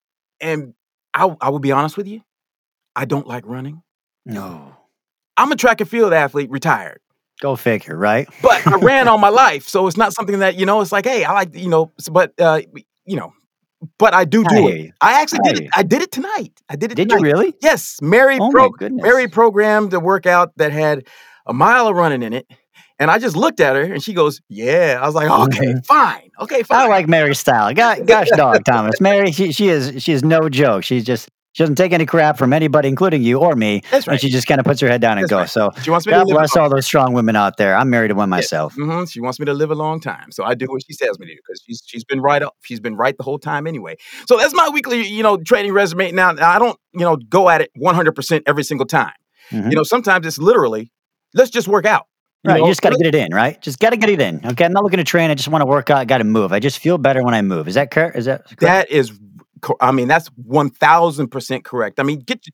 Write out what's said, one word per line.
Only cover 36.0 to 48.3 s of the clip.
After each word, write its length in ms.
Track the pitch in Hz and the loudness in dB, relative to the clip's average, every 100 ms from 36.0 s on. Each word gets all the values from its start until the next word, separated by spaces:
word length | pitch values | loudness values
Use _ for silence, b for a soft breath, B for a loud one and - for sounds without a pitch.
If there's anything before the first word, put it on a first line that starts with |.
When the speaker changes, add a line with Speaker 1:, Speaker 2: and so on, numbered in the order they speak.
| 180 | 2
Speaker 1:
me 60 | |
to 60 | 175 | 2
Speaker 2:
God 80 | 190 | 4
Speaker 1:
live 80 | 151 | 2
Speaker 2:
bless 180 | 156 | 2
Speaker 1:
long. 100 | 170 | 2
Speaker 2:
all 60 | 147 | 2
those 160 | 135 127 | 0 0
strong 280 | 151 127 | 0 2
women 200 | 123 113 | 2 2
out 220 | 107 98 - | 2 0 0
there. 200 | 98 95 | 0 2
I'm 140 | 131 | 2
married 180 | 120 110 | 2 0
to 60 | |
one 140 | 101 101 | 0 -2
Speaker 1:
Yes. 20 | |
Speaker 2:
myself. 460 | 90 - 78 76 131 | -2 -2 -4 -6 -6
Speaker 1:
Mm-hmm. 300 | 151 165 180 | -6 -6 -8
She 140 | 120 | -8
wants 200 | 123 127 | -8 -6
me 60 | 147 | -6
to 80 | |
live 180 | 143 156 | -4 -4
a 20 | |
long 240 | 151 156 160 | -4 -6 -6
time. 320 | 147 76 - | -10 -12 -14
So 140 | - | -8
I 100 | 101 | -4
do 120 | 120 131 | -4 -6
what 160 | 131 - | -10 -12
she 60 | |
says 260 | 139 123 98 | -6 -6 -6
me 80 | 87 | -14
to 80 | |
do 60 | 78 | -20
'cause 160 | - 92 - | -20 -20 -18
she's, 160 | 117 | -18
she's 200 | - 117 | -18 -16
been 160 | 113 135 | -10 -4
right 220 | 139 143 | -2 -2
up, 100 | 147 - | -4 -10
she's 160 | - 117 | -16 -12
been 140 | 117 | -10
right 220 | 107 127 135 | -4 -4 -4
the 80 | |
whole 160 | 131 143 | -10 -10
time 260 | 147 147 160 | -8 -8 -8
anyway. 300 | 143 82 82 B B B | -12 -14 -18 B B B
So 100 | 233 | 2
that's 160 | 294 | 2
my 140 | 339 320 | 0 0
weekly, 360 | 294 262 240 | -2 -4 -4
you 200 | 202 214 | -4 -2
know, 120 | 220 196 | 0 0
training 360 | 160 233 202 | 0 0 2
resume. 400 | 196 196 170 185 | 0 0 -2 -4
Now, 200 | 185 180 151 | 0 0 2
I 200 | 165 196 | 2 4
don't, 180 | 240 - _ | 0 -2 _
you 80 | - | -4
know, 160 | 175 151 | -2 -2
go 320 | 113 185 180 | 0 2 4
at 120 | 160 | 2
it 100 | 151 | 0
one 220 | - 170 170 | -4 -2 0
hundred 160 | 160 | 0
percent 300 | 156 - | -2 -2